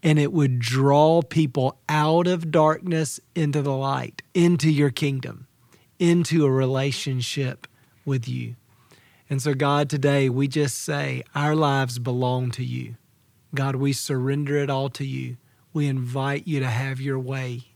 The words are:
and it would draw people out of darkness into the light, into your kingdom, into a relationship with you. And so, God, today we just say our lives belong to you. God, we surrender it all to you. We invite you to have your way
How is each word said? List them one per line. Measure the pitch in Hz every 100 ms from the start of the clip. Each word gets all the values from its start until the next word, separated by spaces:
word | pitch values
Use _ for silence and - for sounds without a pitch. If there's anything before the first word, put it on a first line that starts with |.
and | 160 151
it | 143
would | 175 143 127
draw | 117 131 139 143 156 165
people | 165 160 151 143 131 - -
out | 151 151 165 175
of | 180 165
darkness | 160 156 156 180 160 156 - _
into | - 151 147
the | 139 135
light, | 135 135 123 - - 180
into | 170 170 156
your | 147 147
kingdom, | - 147 135 - - - _ _ _ _ -
into | 170 170 165 160 143
a |
relationship | 131 131 131 139 127 - 127 120 - 131 - - _ _ _ -
with | 135 117
you. | 127 117 120 _ _ _ _ _ _ -
And | 139
so, | 135 135
God, | 143 143 147
today | 147 143 143 135
we | 123 139
just | 143 143 -
say | - 147 139 131 -
our | 147 147 156
lives | 151 139 131 123
belong | 120 123 127 127 127
to | 120
you. | 123 123 120 117 _ _ _ _ _ 139
God, | 135 131
we | 139
surrender | 135 - 135 127 139 143 147
it | 143
all | 135 135
to | 131
you. | 139 131 127 123 _ _ _
We | 160 143
invite | 135 123 135 135 143 -
you | 147
to | 131
have | 117 135 131
your | 139 131
way | 127 135 127 123 123